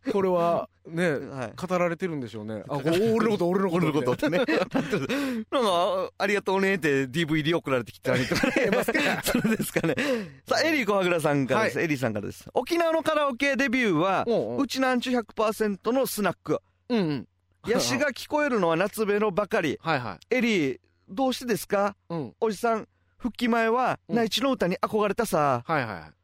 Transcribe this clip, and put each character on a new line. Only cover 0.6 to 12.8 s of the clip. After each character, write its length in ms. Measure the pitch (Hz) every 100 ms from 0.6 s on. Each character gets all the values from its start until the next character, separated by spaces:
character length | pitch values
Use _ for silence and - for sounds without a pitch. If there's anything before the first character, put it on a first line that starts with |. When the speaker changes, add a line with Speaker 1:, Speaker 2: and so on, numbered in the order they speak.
| - _ -
Speaker 1:
ね、 260 | 165 175
Speaker 2:
は 340 | 139 135 135 117
い。 80 | -
Speaker 1:
語 220 | 180 180
ら 100 | 175
れ 80 | 165
て 100 | 185
る 120 | 156
ん 20 |
で 80 | 117
し 80 | 110
ょ 60 |
う 40 | 107
ね。 160 | 107 -
「あ、 80 | 143
Speaker 2:
<laughs> 80 |
Speaker 1:
こ 60 | 147
れ 240 | 170 226
俺 120 | 226 220
の 60 |
こ 60 | 208
と、 100 | 175
俺 140 | 190
の 80 | 190
こ 100 | 170
と」 60 | 160
Speaker 2:
俺 60 |
の 0 |
こ 80 | 151
と 80 | 127
っ 40 | 123
て 120 | 294
ね。 100 | 175
Speaker 1:
み 60 | 247
た 80 |
い 40 | 320
な。 80 | -
Speaker 2:
<laughs> 0 |
な 920 | - - 208 135 269 277 240 220 285
ん 20 |
か、 480 | 220 175 190 190 180 _
「あ 80 | 196
り 60 |
が 80 | 202
と 140 | 196 190
う 60 |
ね」 120 | 190 196
っ 40 |
て、 280 | 151 139 135
デ 140 | 135
ィ 20 |
ー 20 | 165
ブ 120 | 160
イ 60 |
デ 80 | 151
ィ 20 |
ー 40 | 170
送 140 | -
ら 60 | 131
れ 80 | 117
て 80 |
き 60 | -
た 140 | 135
り 120 | 127 127
と 100 | -
か 120 | 269
ね。 60 | -
Speaker 1:
<laughs> 80 | 220
え、 20 |
ま 140 | 233
す 80 | -
か？ 80 | 302
Speaker 2:
<laughs> 240 | 294 -
そ 160 | - 247
う 160 | 220 220
で 80 |
す 80 | -
か 160 | - 165
ね。 80 | - 285 240 185 139 -
さ 120 | -
あ、 40 |
エ 100 | 302
リ 100 | 311
ー 20 | 202
小 100 | 202
羽 80 | 180
倉 160 | 175
さ 120 | 151
ん 140 | 143 127
か 80 | 127
ら 80 |
で 60 | 214
す。 80 | 131
Speaker 1:
は 60 |
い。 20 | 160
Speaker 2:
エ 20 |
リ 80 | 147
ー 20 |
さ 120 | 123
ん 40 |
か 60 | 104
ら 60 | 95
で 80 |
す。 120 | - -
沖 240 | - 254
縄 140 | 339